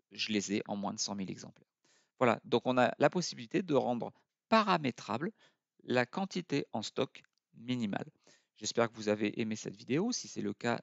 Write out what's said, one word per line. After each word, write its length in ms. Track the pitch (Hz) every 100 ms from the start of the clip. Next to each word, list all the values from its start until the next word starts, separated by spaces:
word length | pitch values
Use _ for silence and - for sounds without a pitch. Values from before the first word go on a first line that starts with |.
| _
je 220 | 104 107
les 220 | 107 95 104
ai 80 | -
en 80 | 101
moins 180 | 98
de 60 | 107
cent 160 | - 101
mille 160 | 95
exemplaires. 380 | - 92 - _ _ _ _ _ -
Voilà, 220 | 123 107
donc 200 | - 120 127
on 120 | 127
a 160 | 120 -
la 100 | 147
possibilité 520 | 185 170 135 117 165
de 140 | 185 139
rendre 360 | 117 120 107 - _ _ _
paramétrable 840 | 220 208 180 139 - - 110 180 - _ _ _ _ -
la 200 | 123 120
quantité 600 | - 190 185 170 139 -
en 80 | 113
stock 420 | 104 - 131 - - _ _
minimale. 580 | - 117 127 107 - 151 - _ - _ _
J'espère 340 | 107 - 117
que 40 | 113
vous 100 | 104
avez 320 | 104 104 -
aimé 160 | 113 107
cette 220 | 95 98
vidéo. 340 | 120 139 226
Si 160 | 240 -
c'est 140 | -
le 120 | 104
cas, 280 | 101 120 -